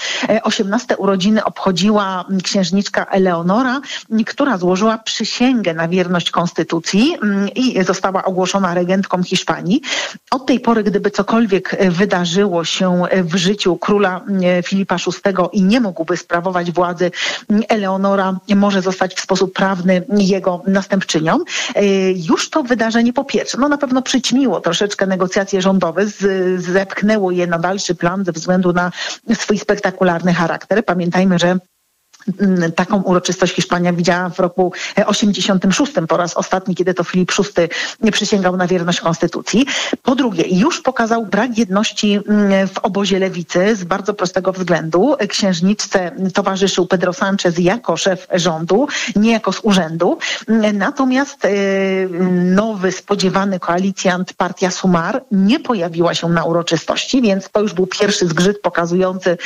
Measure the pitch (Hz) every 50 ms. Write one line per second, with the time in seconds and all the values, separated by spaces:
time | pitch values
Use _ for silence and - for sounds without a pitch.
0 | - - - - - - 208 220 - 220 - - 202 196 202 247 - - - -
1 | 190 196 196 190 175 208 214 220 - - - - - 190 185 160 185 214 214 208
2 | 202 190 190 180 175 - 190 185 175 - - 202 185 160 185 202 196 - - 202
3 | 175 - - 196 190 185 175 165 170 180 196 233 262 254 247 285 269 - - -
4 | - - 220 220 226 - - - 285 285 214 180 180 175 185 185 214 226 220 226
5 | - - - - 220 - - - 247 262 262 226 202 170 160 165 165 165 180 185
6 | 175 175 180 170 - - - 180 170 175 - - 160 - 170 165 - - - 196
7 | 240 320 349 - 220 208 196 196 202 190 - 233 262 247 175 185 185 185 185 -
8 | - 196 190 185 - 190 185 180 185 175 - 196 196 175 175 180 180 175 190 196
9 | 190 - - 180 185 - 190 - - - 160 151 160 170 214 320 - - - -
10 | - - - - - _ 240 254 - - 262 220 - 233 233 220 202 208 180 202
11 | 208 202 - - 196 - 226 226 240 196 190 175 - - - - 196 185 165 170
12 | 208 202 202 175 175 170 160 202 202 202 175 170 165 - - - 190 185 180 180
13 | 175 170 - 190 180 160 170 196 165 190 208 202 - 190 170 185 - - 208 202
14 | 202 185 185 170 - 202 196 190 180 180 180 180 175 - 196 190 196 - 190 175
15 | - 185 - - - 202 190 185 180 - - 208 185 190 226 262 233 190 165 -
16 | 165 165 180 165 - - 170 170 170 190 180 180 170 175 160 175 180 175 175 160
17 | 180 175 - - - - - - - - 214 208 233 - 240 214 196 190 190 190
18 | 196 196 196 196 190 190 190 185 - - 202 196 202 202 196 190 180 190 185 -
19 | 190 180 - - - - 196 180 196 185 - - 196 190 196 180 175 190 185 180
20 | 180 - 202 202 196 180 196 190 170 185 180 170 165 190 190 196 190 - 202 190
21 | - - - 160 156 165 208 294 349 - - - - - 247 - 202 202 196 196
22 | 190 190 185 185 160 160 311 - - - - 320 269 233 254 214 226 226 220 233
23 | 233 240 247 285 285 - - 202 - - - 226 269 294 294 285 285 254 254 262
24 | 254 - - 247 - - 247 262 277 233 165 - - 165 165 - 208 202 - -
25 | 196 190 190 180 190 180 - 208 196 - 202 185 180 190 190 190 180 165 160 180
26 | 208 214 202 - 190 202 190 190 180 185 185 180 165 175 175 190 190 190 - -
27 | 196 208 220 214 190 185 180 180 175 175 170 165 175 180 196 202 - - 175 -
28 | 170 170 185 196 196 180 165 165 - 185 180 185 180 175 175 180 175 180 - -
29 | - - - - _ - 233 - - - 214 202 - - 208 202 - 190 185 -
30 | 190 180 170 165 170 180 175 160 170 160 156 156 - - 190 214 - - 175 185
31 | 170 175 170 185 190 190 180 170 175 175 180 180 - _ _ _ _ _ _ _
32 | _ _ - _ - 214 175 - 202 190 185 175 165 165 165 - 180 - 214 196
33 | 175 190 180 180 180 180 175 - 185 175 - - - - 175 175 175 180 175 170
34 | 175 180 175 180 185 175 165 - 185 170 - 190 185 175 - - - - - -
35 | - - 208 - 226 208 185 190 175 - 196 185 - 196 175 - 285 - - 185
36 | 160 - 160 170 175 170 - - 175 - 180 185 190 208 175 - 175 185 180 185
37 | 170 - - 185 180 - - - 196 - - 180 170 165 - - - - - -
38 | - 220 - - 214 - 220 196 185 180 180 185 180 170 185 175 165 175 170 -
39 | - 165 165 - 175 160 - - - - - 214 285 - - - - - - -
40 | _ 240 262 240 269 233 190 165 - - 185 180 226 339 349 - - 262 254 -
41 | 233 214 233 233 226 185 - 196 233 262 226 214 233 180 190 202 220 - - -
42 | 214 208 202 202 202 208 208 208 202 196 196 190 196 185 - - - 220 185 202
43 | 202 180 196 185 190 190 160 175 160 - - 180 185 208 233 196 180 165 - 196
44 | 196 208 202 208 185 175 - 190 185 190 185 190 185 170 175 160 160 160 160 175
45 | 214 285 294 - 214 196 - - 214 190 180 160 180 190 208 - - - - 196
46 | 180 170 - 185 190 185 - 208 196 202 190 180 196 185 - 196 175 - 190 175
47 | 185 180 175 - 208 196 196 - - 180 165 175 180 175 208 240 - - 165 151
48 | - 196 180 180 - - 170 180 160 180 160 160 170 170 185 226 285 277 - -
49 | - 240 - 202 208 233 226 214 - 196 185 - - 214 196 190 165 156 165 170
50 | 175 226 330 - - - - - - - 220 226 208 214 208 202 185 262 285 -
51 | 269 254 254 262 285 277 - - - 190 202 202 196 196 196 196 190 190 190 190
52 | 190 185 170 170 185 185 180 180 180 180 185 196 214 226 214 185 180 190 185 -
53 | - - 202 190 185 185 160 196 196 202 190 175 - - 170 180 190 196 190 -
54 | - 185 180 180 185 - - - 190 175 180 - 190 180 - - - 185 175 165
55 | 165 185 247 262 - _ 208 190 190 202 262 330 - - 240 190 170 180 165 170
56 | 170 170 165 - 170 165 170 170 156 165 165 170 165 - 170 160 - - - -
57 | - - - 269 240 202 190 190 - - - 214 208 202 165 175 185 185 - -
58 | 208 202 202 - 185 170 156 160 180 196 202 202 - 175 - 165 175 170 175 185
59 | 185 185 185 190 - 185 170 175 -